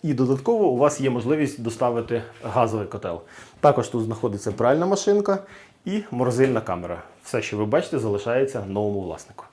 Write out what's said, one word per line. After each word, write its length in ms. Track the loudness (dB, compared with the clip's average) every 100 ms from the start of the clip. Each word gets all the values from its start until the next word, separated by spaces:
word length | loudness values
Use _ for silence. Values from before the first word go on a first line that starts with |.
і 100 | -2
додатково 540 | 2 2 2 2 4 4
у 100 | 4
вас 240 | 4 4
є 80 | -2
можливість 520 | 0 0 0 0 -2
доставити 600 | -6 0 0 0 -2 -4 -6 -12
газовий 440 | -4 2 2 0 -4
котел. 340 | -6 -6 -6 -10 -20 -20 2
Також 280 | 4 4 0
тут 160 | -2
знаходиться 480 | -4 -2 -2 -2 -6
пральна 340 | 0 2 4 2
машинка 520 | 0 2 2 2 -2 -4 -20 -20 _ -6
і 180 | -4 -4
морозильна 500 | -2 0 4 2 2
камера. 420 | -2 -6 -6 -10 -12 -20
Все, 180 | -6 -4
що 160 | -4 -2
ви 80 | 0
бачите, 340 | 0 0 -2
залишається 680 | 0 -2 0 0 0 -2 -4
новому 340 | -2 -2 -2
власнику. 440 | -6 -10 -14 -18 -20